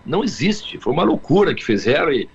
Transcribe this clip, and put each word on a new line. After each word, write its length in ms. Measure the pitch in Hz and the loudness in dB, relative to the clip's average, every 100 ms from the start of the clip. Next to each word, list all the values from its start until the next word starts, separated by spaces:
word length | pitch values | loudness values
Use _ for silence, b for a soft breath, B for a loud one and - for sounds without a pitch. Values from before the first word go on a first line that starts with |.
| - | -4
Não 180 | 175 | -2
existe. 540 | 247 - 202 208 - - | -2 -2 -2 -2 -8 -8
Foi 160 | - | -4
uma 100 | 151 | 0
loucura 500 | 196 104 - 196 196 | 0 0 2 4 4
que 120 | 123 - | 0 -2
fizeram 480 | 101 110 147 165 | 0 2 2 2
e 160 | 127 - | -2 -4